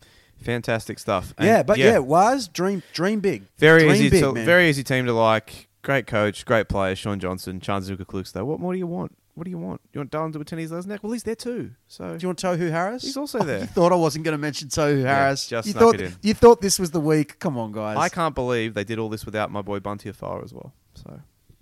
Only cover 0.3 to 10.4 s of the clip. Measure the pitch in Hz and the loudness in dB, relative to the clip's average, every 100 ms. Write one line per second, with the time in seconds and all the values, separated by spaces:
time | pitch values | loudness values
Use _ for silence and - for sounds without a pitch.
0.3 | - 117 120 117 113 - 101 - 95 85 | -12 -6 -4 -2 -4 -4 -8 -2 -2 -4
1.3 | - 185 220 139 202 170 208 131 160 214 | -2 2 4 4 4 6 6 4 4 4
2.3 | 269 190 - 185 196 - - 185 214 190 | 2 -4 -4 -2 -4 -6 -4 -2 0 -2
3.3 | 113 98 - 151 165 156 139 143 185 143 | -4 -8 4 8 8 8 6 6 4 4
4.3 | 120 120 175 170 139 123 131 123 113 113 | 2 4 4 4 2 0 0 0 2 4
5.3 | 110 - - - _ - 139 104 110 104 | 2 -2 -16 -20 _ -2 -2 0 0 0
6.3 | - - 113 98 98 95 95 110 101 90 | -2 0 0 0 -2 -2 -2 -6 -4 -4
7.3 | 92 - 92 92 98 95 95 92 95 92 | -6 -8 -10 -6 -6 -6 -10 -8 -10 -8
8.3 | 92 120 160 175 185 175 180 - _ _ | -8 -8 -6 -6 -6 -8 -8 -10 _ _
9.3 | - 175 175 180 175 _ - 139 151 160 | -16 -12 -10 -10 -12 _ -14 -10 -8 -8
10.3 | 156 | -10